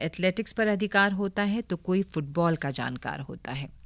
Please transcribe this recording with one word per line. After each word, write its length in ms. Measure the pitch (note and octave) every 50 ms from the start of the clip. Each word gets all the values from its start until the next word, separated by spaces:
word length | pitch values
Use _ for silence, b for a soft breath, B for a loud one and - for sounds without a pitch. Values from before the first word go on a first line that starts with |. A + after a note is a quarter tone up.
एथलेटिक्स 500 | - E3 - - F3+ F#3 F3+ A#3 G#3 -
पर 140 | - A3+ A3
अधिकार 460 | G#3+ G#3 F#3 G#3+ G3 - G3 G3 G3+
होता 300 | G3 F#3+ G3+ G3 F#3+ G#3
है 200 | G#3 G3+ G#3 A#3+
तो 140 | A3+ - F3+
कोई 260 | E3+ - - F#3 G3
फुटबॉल 540 | F#3+ - - D#3+ C#3+ C#3 C#3+ E3+ E3+ E3+ E3
का 140 | D#3+ - C#3
जानकार 500 | C3 - A#2+ C3 B2+ B2 - - - C#3+
होता 320 | C3+ - - - - -
है। 160 | C3 C#3 C#3+ - - - -